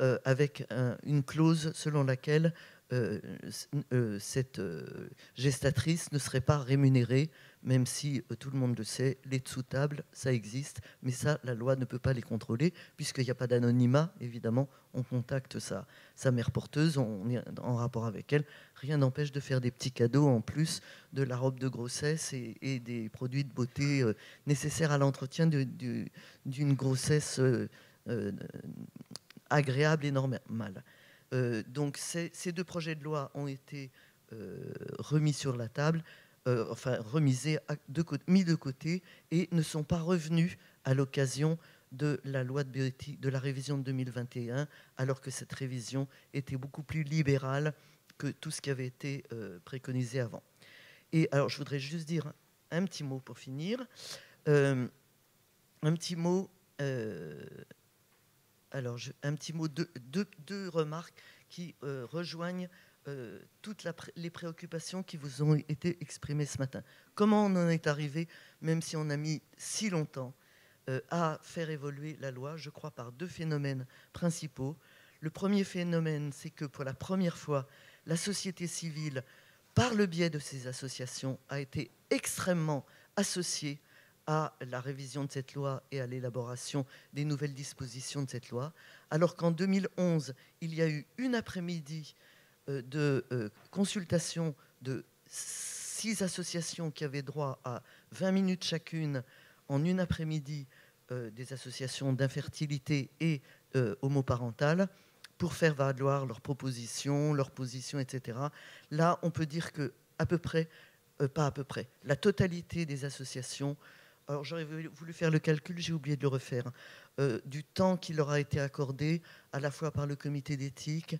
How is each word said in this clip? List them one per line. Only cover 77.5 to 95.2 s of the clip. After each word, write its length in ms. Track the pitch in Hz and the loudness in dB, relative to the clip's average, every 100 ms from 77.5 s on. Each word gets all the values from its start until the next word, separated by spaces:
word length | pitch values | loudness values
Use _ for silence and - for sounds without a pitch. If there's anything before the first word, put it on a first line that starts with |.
| 143 131 - - - - | -2 -2 -12 -20 -12 -4
la 100 | 165 | -2
société 500 | 208 196 190 170 175 | -2 -4 -4 -6 -6
civile, 560 | - 165 151 151 135 - - - _ _ | -6 -6 -4 -4 -4 -8 -12 -20 _ _
par 200 | - 240 | 4 4
le 120 | 220 202 | 6 4
biais 240 | 165 170 | 4 2
de 80 | 151 | 0
ses 280 | 143 139 123 | -6 -10 -8
associations, 720 | 127 135 - 127 - 135 131 - | -8 -8 -8 -8 -6 -4 -4 -6
a 120 | 139 | -6
été 300 | 139 - 131 _ - | -6 -6 -8 _ 0
extrêmement 760 | 269 - - - 180 156 147 - - - - | 0 0 -2 2 2 2 0 -4 -16 -6 0
associée 640 | 196 185 175 - 147 143 _ - - _ - | 0 0 -2 -2 -4 -8 _ -20 -20 _ 0
à 300 | 156 156 - | 0 0 -4
la 180 | 127 123 | -8 -6
révision 440 | 123 135 135 135 | -6 -8 -8 -6
de 60 | 139 | -4
cette 240 | 139 127 | -6 -8
loi 280 | 143 139 131 - | -4 -4 -4 -6
et 100 | 139 | -6
à 60 | 123 | -6
l'élaboration 800 | 127 123 123 120 123 - 143 127 - - | -6 -6 -4 -6 -8 -4 -4 -4 -8 -12
des 120 | 139 | -4
nouvelles 300 | 147 143 147 | -2 -2 -4
dispositions 680 | 135 143 - 131 120 127 143 | -6 -10 -10 -10 -10 -8 -4
de 80 | 135 | -4
cette 180 | 120 - | -6 -8
loi, 220 | 117 143 - - - - | -6 -6 -10 -20 -18 -2
alors 260 | 156 170 - | 4 4 4
qu'en 140 | 170 | 2
deux 160 | 165 190 | 2 4
mille 220 | 196 190 - | 2 2 0
onze, 380 | 180 165 131 127 - - | 2 2 0 -8 -16 -10
il 140 | 165 | -6
y 80 | 160 | 0
a 60 | 160 | 2
eu 180 | 151 - - | 0 -6 -6
une 160 | 254 | 0
après-midi, 800 | 233 - 190 175 170 139 160 147 - - - _ _ - | 0 -2 -4 -4 -6 -6 -10 -10 -16 -20 -20 _ _ -8
euh, 140 | 139 | -6
de, 420 | 123 151 147 135 - | -4 2 4 4 2
euh, 180 | 127 104 - - | -2 -4 -8 -6
consultation 840 | - 196 214 175 175 - 165 165 139 - _ | 0 0 0 0 0 0 -2 -2 -4 -12 _
de 220 | 127 120 - _ | -6 -6 -8 _